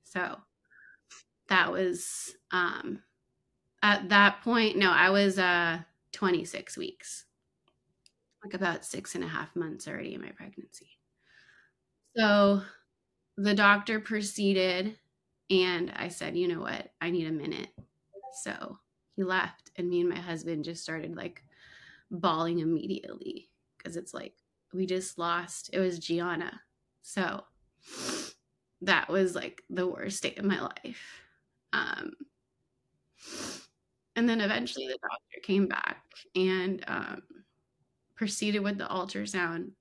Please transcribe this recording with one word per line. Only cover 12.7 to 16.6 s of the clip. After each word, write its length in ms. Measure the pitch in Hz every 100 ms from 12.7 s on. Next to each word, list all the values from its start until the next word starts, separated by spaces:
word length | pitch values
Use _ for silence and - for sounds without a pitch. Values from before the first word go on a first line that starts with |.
| - _ _ _ _ _ -
the 180 | 202 202
doctor 440 | 202 202 202 220
proceeded, 1000 | 214 220 202 - 202 190 185 180 202 220 _ _ _ _ _
and 420 | 190 185 175 175
I 180 | - 175
said, 280 | 170 160 170
"You 100 | 180
know 120 | 170